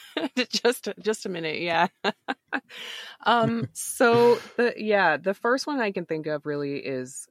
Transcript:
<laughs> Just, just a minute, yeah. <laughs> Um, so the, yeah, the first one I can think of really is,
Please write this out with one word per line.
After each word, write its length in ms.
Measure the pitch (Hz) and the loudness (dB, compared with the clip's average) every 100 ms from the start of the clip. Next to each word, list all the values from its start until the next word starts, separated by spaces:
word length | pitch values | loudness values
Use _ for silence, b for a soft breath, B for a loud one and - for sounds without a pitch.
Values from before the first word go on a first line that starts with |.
| - - | -10 -6
<laughs> 200 | 311 - 240 | -4 -2 -2
Just, 380 | - 233 247 - - | 0 0 0 -4 -6
just 240 | 196 220 | -4 -4
a 40 | 208 | -4
minute, 300 | 175 160 151 | -6 -4 -4
yeah. 260 | 170 165 175 _ | 0 2 2 _
<laughs> 80 | 196 - - - - 285 - B B B B B | -4 -4 -8 -10 -6 -8 -8 B B B B B
Um, 440 | - 233 226 233 - | 0 2 2 0 -6
so 640 | - - - 240 233 240 233 - - | -8 -8 2 4 6 6 4 0 0
the, 180 | 226 - | 0 0
yeah, 400 | 214 202 180 151 | 0 4 4 2
the 160 | 185 | 0
first 320 | 196 233 262 - | -2 0 0 0
one 140 | 285 | -2
I 120 | 220 | -2
can 120 | 196 175 | -2 -4
think 200 | 160 156 | -4 -4
of 200 | 151 147 | -4 -4
really 320 | 147 143 139 | -4 -4 -4
is, 480 | - 131 127 135 - | -6 -6 -6 -12 -14